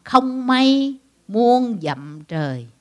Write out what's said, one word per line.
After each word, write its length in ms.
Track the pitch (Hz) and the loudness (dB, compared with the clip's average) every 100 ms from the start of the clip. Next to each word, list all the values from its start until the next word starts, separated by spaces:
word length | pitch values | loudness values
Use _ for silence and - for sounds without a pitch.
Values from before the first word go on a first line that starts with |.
không 440 | - 262 262 254 254 | -2 0 0 -2 0
mây, 500 | 254 262 269 277 262 _ _ - | 2 4 2 0 -6 _ _ -6
muôn 520 | 202 240 247 247 208 | 0 4 4 2 -2
dặm 420 | 156 135 143 151 151 | -4 -6 -8 -16 -8
trời." 400 | 165 147 127 117 110 | -4 -4 -6 -10 _